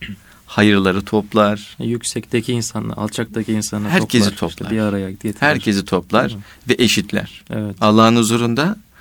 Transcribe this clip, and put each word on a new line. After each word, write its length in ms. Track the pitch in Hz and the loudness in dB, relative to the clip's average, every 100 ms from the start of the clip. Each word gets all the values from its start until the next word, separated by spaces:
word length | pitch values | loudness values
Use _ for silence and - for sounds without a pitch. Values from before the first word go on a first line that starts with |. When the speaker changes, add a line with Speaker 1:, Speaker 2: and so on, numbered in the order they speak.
| - 98 - - - | -16 -16 -18 -20 -6
Speaker 1:
hayırları 600 | - 107 101 95 95 98 | 2 4 6 4 0 0
toplar. 720 | 107 101 110 104 104 - - | -2 0 2 2 2 -6 -8
Speaker 2:
E, 60 | 117 | -6
yüksekteki 680 | 117 - 120 - 120 113 | -4 -6 -8 -4 -4 -2
insanlar, 440 | 120 113 113 110 110 | -4 -4 -6 -8 -6
alçaktaki 560 | 107 - 107 110 107 | -6 -6 -6 -6 -4
insanları 380 | 110 104 107 104 | -4 -4 -6 -2
Speaker 1:
Herkesi 340 | 180 165 123 101 | -2 0 2 2
Speaker 2:
toplar. 80 | 98 85 | 0 -6
Speaker 1:
toplar. 160 | - - | -6 -6
Speaker 2:
İşte 100 | 110 | -2
bir 60 | |
araya 300 | 107 101 95 | -2 -2 -6
getirir. 240 | 95 110 104 | -6 -8 -2
Speaker 1:
Herkesi 460 | 147 139 110 98 95 | 0 0 0 0 0
toplar 420 | 92 85 110 139 | -2 0 0 0
Speaker 2:
Değil 80 | 107 | -4
mi? 60 | - - - | -14 -8 -2
Speaker 1:
ve 140 | - | 2
eşitler. 600 | 107 - - 104 - - - | 2 2 -2 -4 -6 -10 -10
Speaker 2:
Evet. 260 | 113 107 98 | -8 -8 0
Speaker 1:
Allah'ın 340 | 107 107 113 117 | 4 6 6 6
huzurunda 640 | 110 117 117 117 165 220 - _ | 4 2 0 0 -2 -4 -10 _